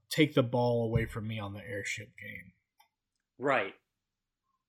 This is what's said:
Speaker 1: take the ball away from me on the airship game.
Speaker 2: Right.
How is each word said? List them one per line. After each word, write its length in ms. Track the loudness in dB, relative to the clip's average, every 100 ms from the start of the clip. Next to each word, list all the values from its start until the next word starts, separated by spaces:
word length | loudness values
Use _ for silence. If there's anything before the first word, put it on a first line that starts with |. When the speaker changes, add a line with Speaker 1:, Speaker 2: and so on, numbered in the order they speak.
| _
Speaker 1:
take 240 | 2 4
the 100 | 4
ball 400 | 2 2 2 2 2
away 180 | 2
from 240 | 0 -4 -6
me 100 | -6
on 140 | -6
the 80 | -8
airship 480 | -8 -6 -6 -6 -8 -14
game. 340 | -14 -14 -16 _ _ _ _ _ _ _ _ _
Speaker 2:
Right. 360 | 2 2 0 -6 _ _ _ _ _ _ _ _